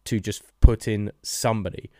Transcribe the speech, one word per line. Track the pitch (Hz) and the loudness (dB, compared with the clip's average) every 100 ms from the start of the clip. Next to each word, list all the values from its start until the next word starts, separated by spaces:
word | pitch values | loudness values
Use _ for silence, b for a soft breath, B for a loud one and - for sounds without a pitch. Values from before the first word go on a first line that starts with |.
| - | -6
to | 110 | -6
just | 107 - - - | -6 -10 -14 6
put | 123 110 117 | 6 6 -4
in | 104 104 _ | -4 -6 _
somebody. | - - 120 110 92 - - | -12 -4 -2 -2 -6 -12 -18